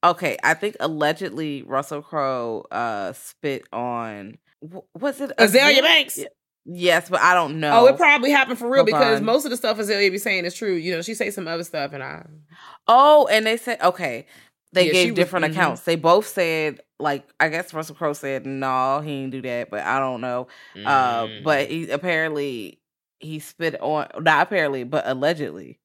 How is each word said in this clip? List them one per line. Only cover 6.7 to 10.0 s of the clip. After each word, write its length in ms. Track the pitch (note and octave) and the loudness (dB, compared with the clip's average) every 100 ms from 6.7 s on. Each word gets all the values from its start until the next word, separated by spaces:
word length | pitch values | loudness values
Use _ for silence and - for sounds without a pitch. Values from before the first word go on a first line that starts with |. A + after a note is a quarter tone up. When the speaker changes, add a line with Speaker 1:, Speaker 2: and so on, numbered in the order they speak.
| F3 F3 E3 F3 | -2 2 2 2
Speaker 1:
but 120 | F3+ | 2
I 120 | D#3+ | 4
don't 280 | F3+ D#3+ D#3+ | 4 2 -2
know. 120 | D3+ A3+ | 2 6
Speaker 2:
Oh, 20 | B3 | 6
it 100 | C#4 | 6
probably 340 | E4 D4 B3+ | 4 4 4
happened 280 | C#4+ C4 A#3+ | 2 2 -2
for 80 | A#3+ | 0
real 120 | C4+ | 2
Speaker 1:
Hold 60 | A3+ | 4
Speaker 2:
because 340 | E3 A#3 G#3+ | 4 2 2
Speaker 1:
on. 40 | |
Speaker 2:
most 220 | G#3+ B3+ D4 | 2 0 0
of 40 | |
the 60 | A#3+ | -4
stuff 220 | G#3+ G#3+ | -4 -2
Azealia 320 | G#3 G3+ | -2 2